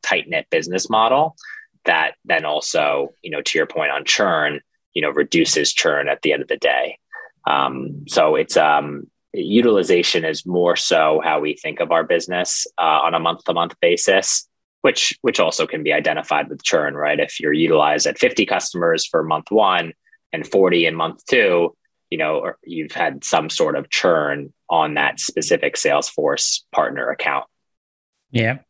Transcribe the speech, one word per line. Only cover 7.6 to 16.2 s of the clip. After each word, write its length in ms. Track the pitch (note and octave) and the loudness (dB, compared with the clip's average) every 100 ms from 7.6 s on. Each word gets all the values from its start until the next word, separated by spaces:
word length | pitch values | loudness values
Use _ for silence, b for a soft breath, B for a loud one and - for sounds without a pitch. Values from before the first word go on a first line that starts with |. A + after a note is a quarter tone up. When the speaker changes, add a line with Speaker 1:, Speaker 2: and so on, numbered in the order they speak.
| C2+ C2 C2+ C#2+ C#2+ | 0 -2 -8 -10 -4
Speaker 1:
so 260 | - D#2 | 2 4
it's, 220 | C#2+ - - | 2 2 2
um, 520 | D#2 D2 D2 C#2+ - _ _ | 4 2 0 -8 -14 _ _
utilization 920 | - E2 A2 A#2+ G2+ F2 F2 E2+ F2 | -8 0 4 4 4 4 2 2 0
is 220 | D#2+ D2+ F2+ | -2 -4 -2
more 300 | F2+ F2 E2+ | 0 2 2
so 440 | - D#2+ D#2 D#2 | 2 2 4 2
how 180 | D#2+ D2+ | 0 -2
we 140 | D2+ | -2
think 260 | D2 D#2+ D2+ | -6 -8 -6
of 120 | D#2+ | 0
our 120 | E2+ | 0
business, 600 | D#2+ E2+ F2+ F2+ F2+ - - - | 2 -2 -2 -4 -2 -4 -4 -2
uh, 220 | D#2+ D#2 | 0 2
on 80 | E2 | 2
a 60 | E2 | 0
month-to-month 540 | E2 E2 - E2+ E2+ - | -2 -4 -2 -2 -2 0
basis, 680 | E2+ F2 - F#2+ - - - _ _ _ | 0 2 2 2 2 -2 -4 _ _ _
which, 380 | C#3 - - - | 0 0 -2 -2
which 200 | B2 - | -2 2
also 260 | E2 - D#2+ | 0 0 -4
can 160 | E2 | -4
be 100 | D2+ | -2
identified 560 | D2 D2 D#2 | 0 0 -2